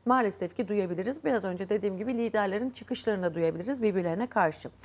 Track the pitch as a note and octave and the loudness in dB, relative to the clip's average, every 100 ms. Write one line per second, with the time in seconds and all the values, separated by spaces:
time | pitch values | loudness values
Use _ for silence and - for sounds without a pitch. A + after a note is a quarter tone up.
0 | A#3 B3+ G#3+ F#3+ F3 - G3 G#3 F#3 F3 | 2 4 2 0 -4 -4 -2 0 0 -2
1 | G3 D4 D4+ A#3 F#3 F3+ F#3+ G#3+ G#3 F#3 | -4 -2 0 0 0 -4 0 0 0 -2
2 | A3 A#3 A#3 A3 G3+ G3+ B3+ - - B3 | -2 0 0 2 2 0 -2 -6 -6 -4
3 | - G3+ F3 E3 E3 D#3+ G3+ C4+ G#3+ F#3+ | 0 0 0 2 0 0 -2 0 2 2
4 | F3 E3+ B3 A3 E3 - - - | 0 0 0 2 2 0 -12 -16